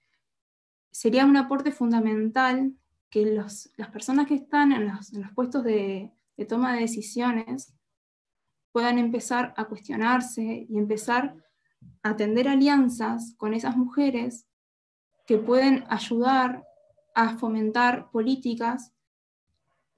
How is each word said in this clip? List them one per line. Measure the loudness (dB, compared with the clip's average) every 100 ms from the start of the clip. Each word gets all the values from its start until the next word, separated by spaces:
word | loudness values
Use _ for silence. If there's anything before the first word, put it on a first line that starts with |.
| _ _ _ _ _ _ _ _ _
sería | -2 0 4 6
un | 6
aporte | 4 -2 -2
fundamental | -2 0 2 2 0 -2 0 0 2 -2 -6 _ _ _
que | -2 0
los, | 0 -4 -12 -18 -16
las | -14
personas | -10 -2 0 0
que |
están | -2 0 2 4
en | 4 0
los, | -6 -10
en | -12
los | -8
puestos | -4 -4 -2
de, | 0 0 -2 -6 -10 _ _ -12
de | -6
toma | -2 0
de | 0
decisiones | -2 -4 -8 -4 -2 -2 -4 -10 -12 _ _ _ _ _ _ _ _ _ _
puedan | -2 0 2
empezar | 0 -2 -2 -2 -2 -6
a | -8
cuestionarse | -10 -10 -2 0 0 0 -6 -6 -6 -6
y | -2
empezar | -2 -2 -2 -2 -2 -6 _ _ _ _ -20 -8
a | -4 -2
tender | 0 2 2
alianzas | 4 6 6 4 2 -4 -6 -8 -8
con | -4
esas | -4 -2 0
mujeres | 0 2 0 0 -4 -8 _ _ _ _ _ _ _ _ 0
que | 0
pueden | 4 4 4 4 0
ayudar | -4 -2 0 2 4 2 -2 -14 _ _ _ _
a | 0 0 0
fomentar | -4 -2 0 2 2 0 -4
políticas. | -2 0 -2 -2 -4 -4 -6 -10 _ _ _ _ _ _ _ _ _ _